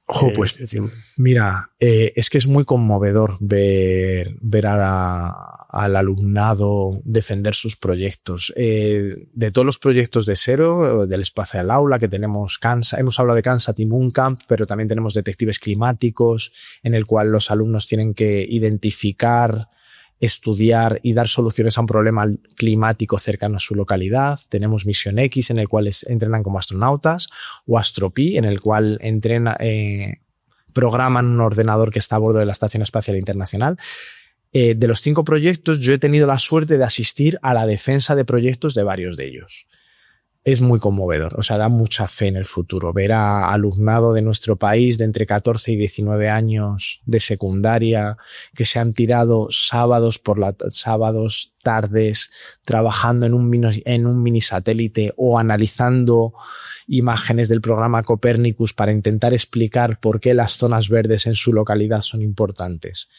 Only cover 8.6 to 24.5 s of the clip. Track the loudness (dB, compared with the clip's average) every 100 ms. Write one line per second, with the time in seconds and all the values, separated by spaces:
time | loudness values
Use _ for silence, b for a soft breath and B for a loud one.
8.6 | -2 0 0 -2 -4 -8 -14 -6 -2 2
9.6 | 0 0 2 2 2 0 0 0 2 2
10.6 | 2 2 2 2 0 -2 -4 -4 -4 -4
11.6 | 0 2 2 2 0 -2 -4 -4 -4 -2
12.6 | -2 0 -2 0 0 2 2 2 2 0
13.6 | -2 -2 0 0 0 2 0 -2 -2 -2
14.6 | 0 -2 -2 -2 -2 -2 -4 -4 -2 -2
15.6 | -4 0 0 0 -2 2 2 2 -4 -12
16.6 | -20 -6 -2 0 2 2 2 2 2 0
17.6 | 0 -2 -2 -2 -2 0 0 0 -2 0
18.6 | 0 0 -2 -2 -4 0 0 2 2 -2
19.6 | -8 b b b b _ -2 0 -2 2
20.6 | 4 4 2 0 0 0 2 0 0 0
21.6 | 0 0 0 2 2 2 0 -2 _ -4
22.6 | -2 2 0 -2 -2 -2 -2 -4 -4 -2
23.6 | -2 -2 -2 -2 0 0 0 -4 -4